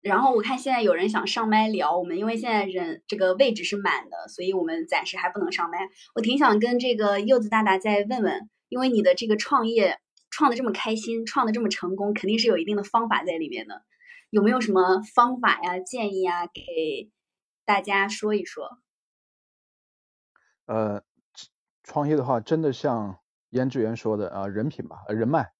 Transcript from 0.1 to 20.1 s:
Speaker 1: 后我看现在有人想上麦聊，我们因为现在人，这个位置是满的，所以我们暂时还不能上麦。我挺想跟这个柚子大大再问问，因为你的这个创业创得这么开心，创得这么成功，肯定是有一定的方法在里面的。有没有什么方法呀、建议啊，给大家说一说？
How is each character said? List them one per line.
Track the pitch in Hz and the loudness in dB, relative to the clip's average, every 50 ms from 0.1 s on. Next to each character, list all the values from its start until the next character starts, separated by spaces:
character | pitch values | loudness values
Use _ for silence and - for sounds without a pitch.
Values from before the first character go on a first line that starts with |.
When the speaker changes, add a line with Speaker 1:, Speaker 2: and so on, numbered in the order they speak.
| 190 208 | 2 4
Speaker 1:
后 | 262 269 247 | 4 4 4
我 | 220 | 4
看 | 208 226 262 | 2 0 -4
现 | 254 - 277 254 | -2 0 0 0
在 | 240 | 2
有 | 220 196 175 | 4 4 4
人 | 165 185 | 4 2
想 | 214 214 208 - | 0 0 0 -2
上 | 196 - 233 226 | -2 -2 -2 0
麦 | 220 214 220 220 220 | 4 4 4 4 2
聊， | 214 185 151 147 170 | 0 0 0 0 0
我 | 180 180 | 0 -2
们 | 175 160 | -2 -4
因 | 180 208 | -2 -2
为 | 220 226 | -2 -2
现 | 226 220 240 | -2 -2 0
在 | 220 208 202 | 0 0 0
人， | 190 185 180 175 165 160 - _ | 0 -4 -4 -4 -4 -8 -10 _
这 | _ 208 | _ -2
个 | 190 190 185 185 | 0 2 2 4
位 | 196 277 254 214 | 4 4 2 2
置 | 208 180 | -2 -4
是 | - 208 | -6 -6
满 | 202 196 185 151 131 - - | -2 0 -2 -2 -2 -4 -8
的， | - 85 85 | -14 -14 -14
所 | 110 - - 180 | -14 -12 -6 -4
以 | 185 | -2
我 | 196 185 170 | 0 0 -2
们 | 160 160 170 160 | -2 -4 -6 -4
暂 | - 175 156 - | -2 -2 -2 -2
时 | - - | -4 -8
还 | - - 175 | -6 -6 -4
不 | - 202 | -4 -4
能 | 185 165 | -4 -4
上 | - - 175 170 | -2 -4 -4 -4
麦。 | 170 175 190 190 _ _ - _ _ | -4 -8 -8 -10 _ _ -20 _ _
我 | 226 | -2
挺 | 226 214 254 | 0 0 2
想 | 285 294 247 208 208 | 4 4 6 6 4
跟 | 214 240 247 247 | 4 2 0 0
这 | 247 254 240 | 2 0 0
个 | 214 214 202 202 196 | 2 2 2 2 0
柚 | 208 220 262 247 | 4 4 4 4
子 | 220 | 4
大 | 208 226 220 220 | 2 0 2 4
大 | 202 190 | 4 2
再 | 190 190 214 208 202 208 208 | 2 2 2 2 2 2 0
问 | - 214 | -2 0
问， | 214 170 143 104 - - _ _ _ | 0 0 -2 -4 -8 -14 _ _ _
因 | _ - 247 | _ -4 0
为 | 262 262 | 0 2
你 | 240 214 | 2 4
的 | 202 269 269 | 6 4 4
这 | 254 240 | 4 2
个 | 214 214 | 0 0
创 | 214 - - 285 254 226 | 0 2 2 2 2 2
业 | 226 233 226 202 175 - - _ _ _ _ _ _ | 4 2 4 2 2 0 -2 _ _ _ _ _ _
创 | - - 311 269 | -2 2 2 2
得 | 233 | 2
这 | 233 262 | 2 -2
么 | 226 220 | -2 -2
开 | - - 226 220 | -4 -2 -2 -4
心， | 220 220 233 233 226 226 | -4 -2 -4 -4 -4 -6
创 | 226 - 285 247 | -2 -2 0 0
得 | 220 220 | 2 0
这 | 226 | 0
么 | 226 208 | 0 -2
成 | - - - 175 190 | -2 -2 -4 -4 -4
功， | 196 202 208 208 | -2 -2 -2 -2
肯 | - - | -2 0
定 | 190 220 | 0 2
是 | 226 233 | 2 4
有 | 233 196 | 2 2
一 | 170 165 | 2 0
定 | 185 208 | -2 -2
的 | 202 202 | -4 -4
方 | - - 233 233 | 0 0 0 0
法 | 226 165 - 156 | 0 -2 -4 -2
在 | 180 165 | -2 -4
里 | 165 160 | -4 -6
面 | 139 123 113 110 | -6 -8 -10 -10
的。 | 107 101 - _ _ _ _ _ - - - _ _ | -12 -14 -20 _ _ _ _ _ -20 -20 -20 _ _
有 | - 214 | 2 4
没 | 202 220 | 4 4
有 | 254 254 | 2 2
什 | 226 220 196 | 0 2 2
么 | 185 180 185 185 202 214 - - | 4 4 4 2 2 0 0 4
方 | - 240 262 254 247 | 4 4 4 2 0
法 | 247 202 - - | 0 0 0 0
呀、 | - 180 180 185 | -2 -4 -4 -4
建 | 185 - - 247 220 208 196 | -6 -8 -8 -6 -6 -4 -2
议 | 190 185 | -2 -2
啊， | 180 175 175 175 | -2 -2 -2 -6
给 | 175 _ 180 - - 165 160 160 156 139 127 - 214 _ _ _ _ _ _ _ _ _ _ _ | -8 _ -18 -14 -8 -4 -4 -4 -4 -4 -6 -10 -14 _ _ _ _ _ _ _ _ _ _ _
大 | - 208 196 | 0 0 0
家 | 190 202 196 196 196 202 | 0 0 0 0 0 -2
说 | 214 - - 214 214 | -4 -4 -2 -2 -2
一 | 208 175 | -2 -2
说？ | - - 156 139 - - _ _ _ _ _ _ _ _ _ _ _ _ _ _ _ _ _ _ _ _ _ _ _ _ _ _ _ | -6 -10 -12 -12 -14 -14 _ _ _ _ _ _ _ _ _ _ _ _ _ _ _ _ _ _ _ _ _ _ _ _ _ _ _